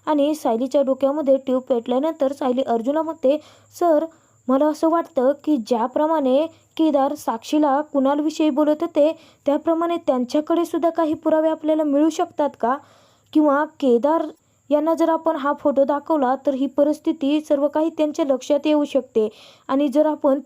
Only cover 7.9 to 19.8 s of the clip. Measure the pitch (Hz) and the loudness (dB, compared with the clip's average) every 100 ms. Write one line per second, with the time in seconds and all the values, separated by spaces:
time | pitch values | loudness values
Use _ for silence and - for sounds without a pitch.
7.9 | 277 262 294 311 311 311 262 294 302 339 | -2 0 0 -2 -2 0 2 0 0 -2
8.9 | 311 294 320 - _ - 294 311 330 339 | 0 0 0 -10 _ -4 -2 0 -2 -2
9.9 | 339 320 254 247 302 302 339 330 330 330 | -2 -2 -2 -2 -4 -2 -2 -2 -2 -2
10.9 | 330 320 - 320 311 320 311 311 311 302 | 0 -2 -2 0 0 0 -2 -2 0 0
11.9 | 277 311 311 349 - 285 - 226 294 - | 2 0 0 -4 -4 -4 -2 -4 -4 -8
12.9 | _ _ _ _ 302 302 277 302 - 277 | _ _ _ _ 2 2 2 -2 -2 2
13.9 | 233 277 320 320 - _ _ - 294 302 | 2 2 0 -2 -10 _ _ -2 0 0
14.9 | 320 330 320 320 320 277 294 294 262 277 | 0 2 0 -2 -2 -4 -2 0 2 2
15.9 | 285 285 320 247 262 277 262 277 285 285 | 0 -2 0 0 0 -2 -2 -2 0 0
16.9 | 302 - 320 269 302 302 285 285 311 320 | 0 -4 -4 -2 -2 0 0 0 0 -2
17.9 | 320 302 294 302 262 - 285 311 302 294 | 0 -2 -2 -2 -2 0 0 2 0 0
18.9 | 269 247 226 214 - - - - 269 | -2 -2 -2 -2 -6 -20 -20 -4 -2